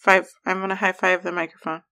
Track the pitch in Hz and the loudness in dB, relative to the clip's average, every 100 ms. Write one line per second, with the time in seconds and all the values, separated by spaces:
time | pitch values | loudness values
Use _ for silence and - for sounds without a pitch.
0 | - 190 180 _ - 190 190 190 190 185 | 4 4 2 _ -6 -4 -4 -2 -4 0
1 | 185 180 180 175 165 _ 165 165 - | 0 0 -2 -6 -8 _ -10 -10 -12